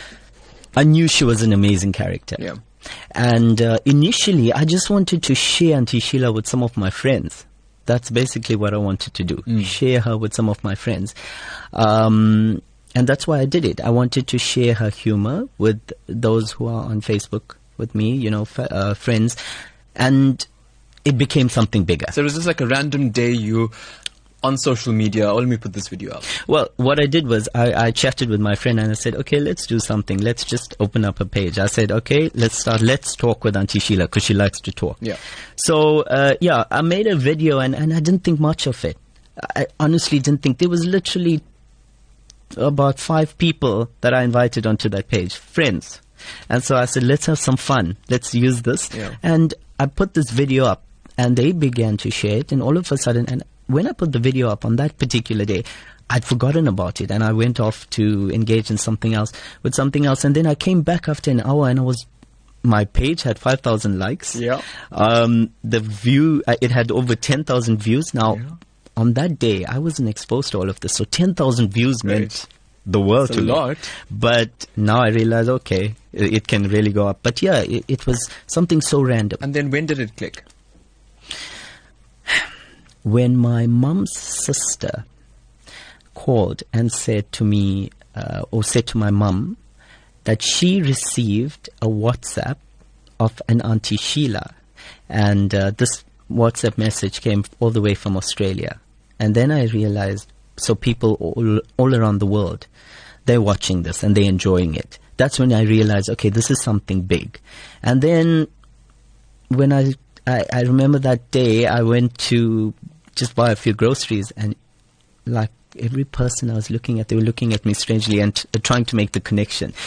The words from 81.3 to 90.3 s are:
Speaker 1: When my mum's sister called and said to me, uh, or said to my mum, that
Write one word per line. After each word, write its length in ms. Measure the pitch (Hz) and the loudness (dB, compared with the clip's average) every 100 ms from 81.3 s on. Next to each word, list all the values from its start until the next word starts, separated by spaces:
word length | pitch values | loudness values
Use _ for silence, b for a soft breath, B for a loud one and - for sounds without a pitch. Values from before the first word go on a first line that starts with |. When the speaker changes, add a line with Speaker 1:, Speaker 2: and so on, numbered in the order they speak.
| B B B B B B _ _ _ - B B B B B B _ | B B B B B B _ _ _ -4 B B B B B B _
Speaker 1:
When 320 | 104 117 123 | 0 2 4
my 320 | 127 120 120 117 | 4 2 2 2
mum's 500 | 120 135 190 190 - | 2 2 0 -4 -8
sister 880 | - - - 143 - - - 110 - _ _ - _ _ B B B B B | -10 -8 -4 -4 -4 -6 -8 -8 -12 _ _ -20 _ _ B B B B B
called 500 | - - 117 92 - - | -8 0 0 0 -4 -4
and 180 | 113 117 | 0 0
said 380 | - - 107 - | -2 -2 -2 -4
to 100 | - | -2
me, 460 | 107 101 98 98 98 - _ | 0 2 0 -2 -6 -12 _
uh, 280 | - - 98 - | -12 -10 -10 -6
or 140 | 113 | -4
said 240 | 107 120 - | 0 -2 -2
to 100 | 117 | -2
my 140 | 104 | 0
mum, 460 | 101 104 92 170 233 - _ b b b _ | 2 2 0 -4 -10 -18 _ b b b _
that 180 | - | -4